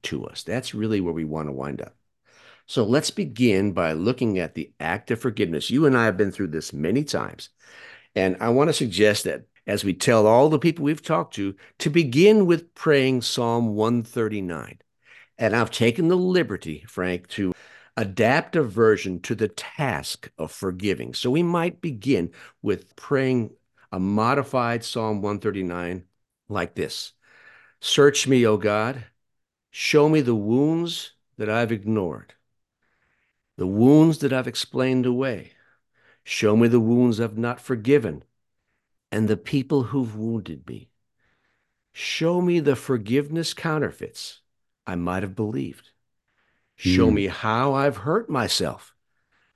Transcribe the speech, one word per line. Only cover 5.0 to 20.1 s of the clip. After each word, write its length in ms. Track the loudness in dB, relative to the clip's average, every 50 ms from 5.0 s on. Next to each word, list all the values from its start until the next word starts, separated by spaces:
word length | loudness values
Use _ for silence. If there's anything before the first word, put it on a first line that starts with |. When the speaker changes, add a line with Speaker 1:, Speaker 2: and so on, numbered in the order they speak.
| -4 -6
Speaker 1:
of 80 | -6 -4
forgiveness. 500 | -4 -4 -2 -2 -2 -2 -2 -4 -4 -2
You 160 | 0 2 4
and 120 | 4 4 4
I 80 | 2
have 120 | 2 2 0
been 140 | -2 -2
through 160 | -2 -4 -6 -6
this 260 | -6 -6 -8 -8 -8
many 300 | -4 -2 -2 0 -2 -2
times, 460 | -2 -4 -6 -6 -6 -10 -16 -20 -20 _ _ _ -20 -20 -20 -20 -20 -20 -20 _ _ -4
and 220 | 0 0 0 0 0
I 100 | 0 2
want 200 | 2 4 4 2
to 40 | 2
suggest 520 | 0 -2 -2 0 4 4 4 4 2 -2
that 200 | -4 -6 -8 -10 _ _ _ -8 -6
as 160 | -4 -4 -2
we 100 | -2 -4
tell 340 | -2 2 4 4 6 6 6
all 220 | 6 6 6 4
the 100 | 4 2
people 260 | 2 0 0 0 -2
we've 160 | -4 -4 -4
talked 340 | -4 -4 -2 -2 -4 -4 -8
to, 200 | -8 -6 -6 -8 _ -16 -20 _ -6
to 100 | -4 0
begin 560 | 2 2 2 2 4 6 6 8 8 6 6
with 280 | 4 2 0 -2 _ _
praying 460 | -6 0 2 2 4 4 2 0 0
Psalm 540 | -2 -2 -4 -2 0 0 0 0 0 0 0
one 280 | 0 2 2 2 0 -2
thirty-nine. 760 | -4 -4 -4 -4 -4 -4 -4 -6 -6 -8 -8 -10 -12 -16 _ _ _ _ _ _ _ -20 -20 -20 _ _ -2
And 180 | 0 2 2
I've 160 | 2 0 0
taken 360 | 0 0 2 2 2 2 2 2
the 100 | 2 2
liberty, 680 | 2 2 0 0 0 -2 -4 -10 -8 -10 -12 -12 -12 -14
Frank, 400 | -8 -6 -4 -4 -4 -6 -8 -10
to 240 | -6 -4 -4 -4 -4 -6 -12 -20 -20 -20 -20 _ -6 -6
adapt 580 | -6 -4 0 2 2 4 4 2 0 0 0
a 80 | -2 -2
version 560 | 0 2 2 4 4 4 2 0 -6 -8 -8
to 140 | -6 -6 -6
the 120 | -4 -4 -4
task 840 | -4 -6 -16 -12 -8 -6 -4 -4 -4 -6 -6 -8